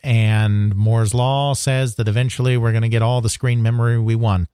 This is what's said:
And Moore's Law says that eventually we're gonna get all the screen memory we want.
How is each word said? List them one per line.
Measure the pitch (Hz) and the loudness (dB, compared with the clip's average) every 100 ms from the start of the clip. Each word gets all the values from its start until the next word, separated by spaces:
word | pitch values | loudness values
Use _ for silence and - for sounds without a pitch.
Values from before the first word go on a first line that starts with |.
And | 139 113 110 107 107 104 104 98 | -2 2 2 2 2 0 0 0
Moore's | 107 113 107 | 0 2 0
Law | 120 127 139 143 135 | 0 0 0 0 -2
says | - 131 131 110 | -2 -2 -2 -2
that | 107 | -2
eventually | 107 127 - 127 123 | 0 -2 -2 0 0
we're | 117 | 0
gonna | 110 113 | 0 0
get | 113 | 0
all | 113 123 | 0 0
the | 113 | -2
screen | - 127 120 | -2 -2 0
memory | 113 117 117 117 | 0 0 0 0
we | 113 113 | 0 0
want. | 117 92 85 | 2 0 -2